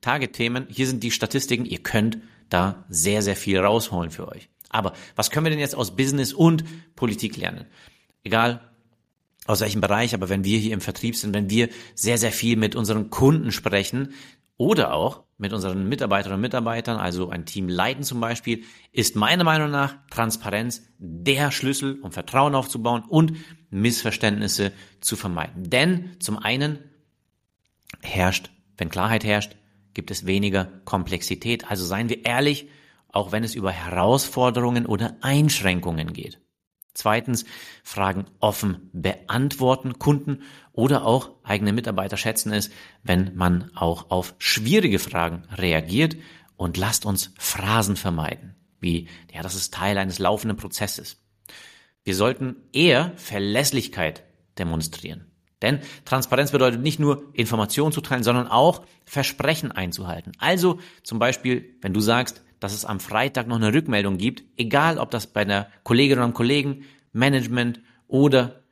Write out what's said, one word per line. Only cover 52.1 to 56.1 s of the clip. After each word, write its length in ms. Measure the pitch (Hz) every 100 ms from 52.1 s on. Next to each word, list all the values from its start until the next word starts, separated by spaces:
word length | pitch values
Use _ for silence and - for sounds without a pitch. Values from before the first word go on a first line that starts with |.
sollten 400 | 92 107 135 131 123 _
eher 400 | 127 170 131 175 -
Verlässlichkeit 1040 | - 104 101 110 139 135 - - 82 78 - _ _ -
demonstrieren. 720 | 87 82 80 - - 85 - _ _ _
Denn 180 | 110 147 - -
Transparenz 480 | -